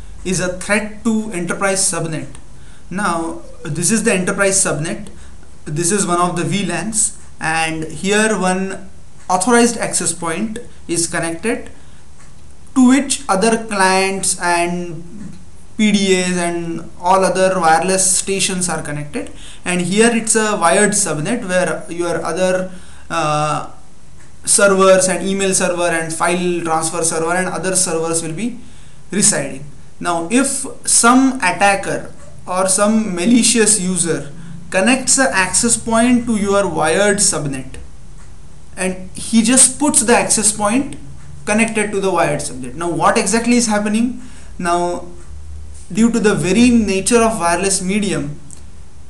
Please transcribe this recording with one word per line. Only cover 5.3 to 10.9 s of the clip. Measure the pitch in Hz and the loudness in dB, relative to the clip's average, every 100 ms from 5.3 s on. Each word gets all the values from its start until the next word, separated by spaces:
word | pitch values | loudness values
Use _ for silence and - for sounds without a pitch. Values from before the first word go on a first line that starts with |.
| - - - - | -12 -12 -12 -6
This | 151 170 | -2 0
is | 208 170 | 0 2
one | 175 | 2
of | 175 175 | 0 0
the | |
V | 151 190 185 | -2 -2 -2
lans, | 165 196 - - - - - | -4 -4 -2 -2 -4 -12 -6
and | 160 160 160 160 | -2 0 0 -4
here | 160 151 185 208 220 202 | -8 -4 2 2 2 2
one | 185 185 190 - - - - - - | 0 0 -2 -6 -10 -12 -12 -10 -2
authorized | - 247 240 240 233 | 0 4 6 4 2
access | 196 - 175 | -4 -2 -2
point | - 175 165 226 214 - - | -2 -4 -4 -4 -6 -10 -10
is | - | -4